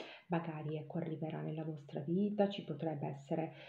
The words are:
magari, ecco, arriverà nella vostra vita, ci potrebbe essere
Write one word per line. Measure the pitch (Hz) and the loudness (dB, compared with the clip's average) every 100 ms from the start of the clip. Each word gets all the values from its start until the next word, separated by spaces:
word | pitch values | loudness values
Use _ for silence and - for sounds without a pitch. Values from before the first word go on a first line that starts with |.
| - - - | -8 -12 0
magari, | 165 165 156 147 156 | 0 2 -2 -2 -2
ecco, | 147 170 | -2 -2
arriverà | 160 151 156 151 | -2 -2 -2 -2
nella | 156 156 | -2 -2
vostra | 160 147 - 156 | -2 -6 -6 -4
vita, | 143 180 208 208 202 | 2 4 4 6 4
ci | - | 2
potrebbe | - 143 165 147 151 | -4 0 0 0 -2
essere | - - 160 160 - | -4 0 0 0 -4